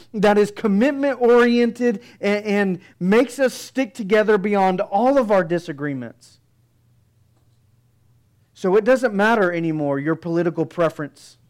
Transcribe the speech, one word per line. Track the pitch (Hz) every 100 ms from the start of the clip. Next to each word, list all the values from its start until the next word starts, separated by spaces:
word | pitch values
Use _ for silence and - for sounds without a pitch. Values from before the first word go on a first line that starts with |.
| -
that | 220 208 208
is | 208
commitment-oriented | - 214 196 269 277 277 254 240 240 240 240 240 240 247 240 - -
and, | 202 208
and | 208 202 196 175 - -
makes | 180 220 269 -
us | 262
stick | - - - 220
together | - 190 214 208 214
beyond | 202 202 190 185
all | - 196 247 277
of | 214
our | 196
disagreements. | 165 175 165 139 147 135 117 - - _ _ _ _ _ _ _ _ _ _ _ _ _ _ _ _ _ _ _ _ _ _
So | _ 190 202
it |
doesn't | 214 254 247
matter | 196 214 233 180
anymore, | 170 165 156 143 139
your | 147 160
political | 170 170 170 165 160
preference. | - 160 - 143 - - _